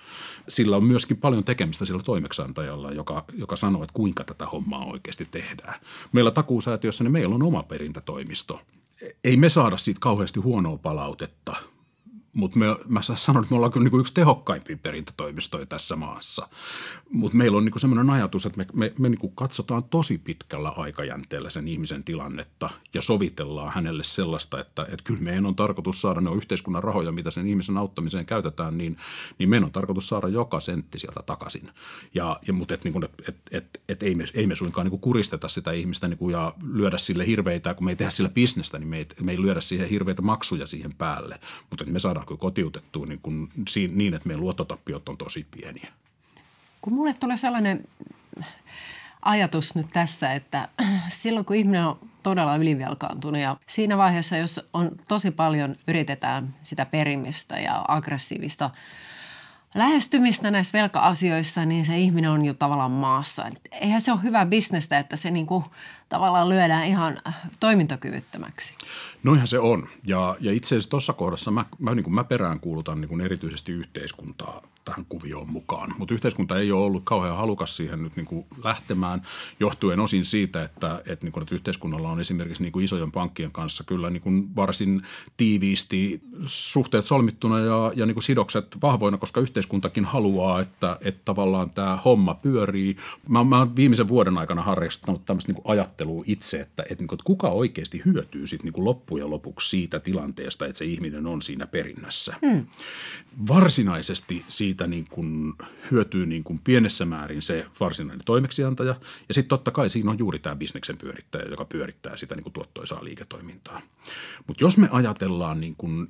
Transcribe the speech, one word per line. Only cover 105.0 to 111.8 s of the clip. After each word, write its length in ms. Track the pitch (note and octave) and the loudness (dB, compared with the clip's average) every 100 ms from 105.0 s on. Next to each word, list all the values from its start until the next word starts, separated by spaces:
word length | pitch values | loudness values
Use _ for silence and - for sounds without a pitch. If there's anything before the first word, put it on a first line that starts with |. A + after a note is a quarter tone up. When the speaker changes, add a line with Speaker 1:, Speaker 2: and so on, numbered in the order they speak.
| D#2+ | -6
Speaker 1:
kuin 440 | E2+ D#2+ D#2 D2+ D2+ - - - | -6 -4 -4 -6 -8 -14 -16 0
hyötyy 340 | B2 G2+ F#2+ E2+ | 2 2 0 -2
niin 180 | E2 | -2
kuin 160 | D#2 D#2+ | -6 -4
pienessä 420 | - B2 G#2+ - F2 | 4 6 6 2 -2
määrin 360 | D#2 D2 D2+ | -4 -8 -6
se 240 | - D#2+ - - | -4 -4 -6 -4
varsinainen 460 | F#2 E2+ D#2 - - | -2 -2 -6 -6 2
toimeksiantaja. 680 | B2 C3+ - C3+ B2+ B2+ B2+ - - - | 2 2 0 -2 -2 -2 -4 -10 -14 0
Ja 60 | |
sit 140 | C#3 C3 | 2 4
totta 240 | C3+ E3 | 0 0
kai 180 | D3+ G#2 | 0 0
siinä 220 | A2+ G2+ | 2 0
on 80 | G#2+ | 0
juuri 200 | G#2 D#2 | -2 -4
tää 160 | D2+ D2 | -6 -8
bisneksen 420 | D2 - - D#2+ | -8 -8 -10 -10
pyörittäjä, 480 | - - - - - | -12 -14 -10 -10 -8
joka 160 | C#2+ - | -10 -10
pyörittää 520 | - | -8